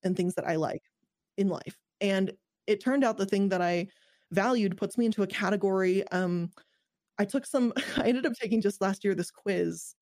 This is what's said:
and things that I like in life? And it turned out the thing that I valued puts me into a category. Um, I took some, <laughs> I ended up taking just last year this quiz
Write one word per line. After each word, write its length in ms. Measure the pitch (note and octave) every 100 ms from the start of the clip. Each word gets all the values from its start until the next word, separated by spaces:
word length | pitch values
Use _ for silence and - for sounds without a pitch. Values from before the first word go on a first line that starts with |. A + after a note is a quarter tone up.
and 140 | F#3+ F#3+
things 180 | F3+
that 120 | - -
I 100 | D#3+
like 260 | D3+ - _ _ _ _ _ -
in 120 | G3
life? 300 | D#3+ - - _ -
And 320 | G3 F#3+ F#3+ - _ _ -
it 140 | G#3+
turned 220 | B3 C#4
out 120 | B3 A3
the 100 | G3
thing 240 | G3+ G3
that 120 | F#3
I 240 | F3 F3 F3 _ _ _ -
valued 440 | - A3+ B3+ G3 F3
puts 220 | G3+ -
me 80 | A#3
into 160 | G#3+
a 40 | G3
category. 800 | - F#3+ G3+ G3 F#3+ F#3 F#3 -
Um, 420 | F3+ F3+ F3 E3+ - _ _ _ _ _ -
I 60 |
took 220 | G3+ C#4 -
some, 260 | C4+ A#3+ -
<laughs> 200 | - -
I 120 | A3+
ended 180 | B3 C#4+
up 60 | A#3
taking 200 | A3 A3
just 200 | G3+ -
last 240 | G3 G3
year 100 | G3+
this 160 | F3 F3
quiz 640 | - G3+ F3+ F3 E3+ - -